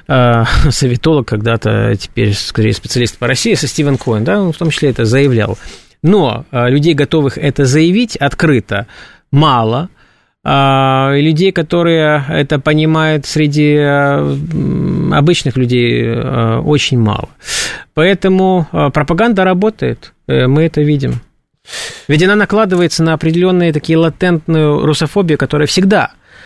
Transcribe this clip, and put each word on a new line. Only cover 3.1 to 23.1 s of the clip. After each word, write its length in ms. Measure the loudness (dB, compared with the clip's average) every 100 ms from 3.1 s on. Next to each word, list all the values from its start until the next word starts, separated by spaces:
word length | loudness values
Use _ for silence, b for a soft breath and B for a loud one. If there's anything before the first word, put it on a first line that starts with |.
| -2
по 80 | -4
России, 280 | -2 -2
со 140 | -2 -2
Стивен 280 | -2 -2 -2
Коэн, 280 | -2 -2
да, 160 | 0 0
он 120 | -2
в 40 | -2
том 140 | -4
числе 200 | 0 -2
это 140 | 0
заявлял. 540 | 0 2 2 2 -2 -6 B B B _
Но, 420 | 2 2 2 -2 -6
э, 180 | -2 0
людей, 260 | 2 2
готовых 440 | 0 0 0 0 -2
это 260 | -2 0
заявить 520 | 2 2 2 2 -2 -2
открыто, 720 | -4 0 0 0 0 -6 -8 B B B _
мало. 580 | 2 2 2 0 -2 -6 b b b b _ -2
А, 680 | 0 2 2 2 2 0 0
и 60 |
людей, 300 | 0 2 0
которые 720 | 0 -2 0 0 2 2 0 -2
это 300 | -4 -2 -2
понимают 640 | 0 0 2 0 0 -2
среди, 520 | -2 -2 0 2 2 2
э, 60 |
м, 1300 | 2 2 0 0 -2 -4 -6 -4 -4 -2 -2 -2 0
обычных 420 | 2 2 2 -2 -2
людей, 460 | 0 0 0 0
э, 540 | -2 -4 -4 -2 0 -2
очень 400 | 0 0 0 0
мало. 300 | 0 -2 -6 -14 B B B B -8
Поэтому, 720 | 0 0 2 0 2 2 0 0
э, 200 | -2 -2
пропаганда 520 | 0 -2 0 0 2
работает, 680 | 0 0 -2 -2 -6 -6 -12 _ -4
э, 180 | 0 2
мы 180 | 2
это 180 | 2 0
видим. 400 | 0 0 -2 -6 -10 _ _ _ B B B B -2
Ведь 140 | 2
она 120 | 2
накладывается 680 | 2 2 0 2 2 0 0
на 120 | 0